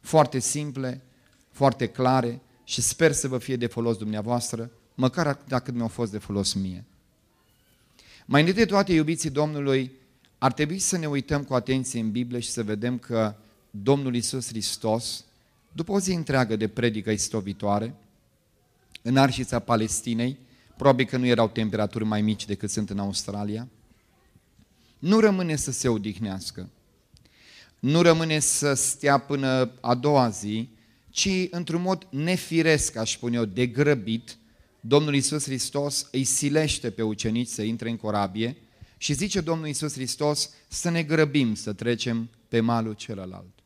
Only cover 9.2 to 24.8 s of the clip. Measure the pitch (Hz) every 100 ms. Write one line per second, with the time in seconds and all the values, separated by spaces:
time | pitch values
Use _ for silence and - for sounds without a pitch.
9.2 | 156 143 151 151 139 135 127 - _ _
10.2 | _ _ 131 - 147 190 - 185 156 143
11.2 | 131 143 139 127 120 131 127 120 110 107
12.2 | 123 123 117 - 107 107 120 123 - 117
13.2 | 107 104 _ _ _ 104 101 143 135 120
14.2 | 110 131 120 110 101 - 110 110 117 -
15.2 | - _ _ _ _ - 165 202 190 175
16.2 | 151 135 117 110 107 - 120 107 101 107
17.2 | - 113 98 98 104 104 113 - _ _
18.2 | _ _ _ _ _ _ _ - 117 131
19.2 | 135 127 127 120 - 117 110 - - 117
20.2 | 123 135 - _ _ - 135 127 123 127
21.2 | 127 117 113 107 107 104 104 113 107 107
22.2 | 107 104 - 101 101 - 104 98 98 98
23.2 | - 101 104 107 127 _ _ _ _ _
24.2 | _ _ _ _ _ _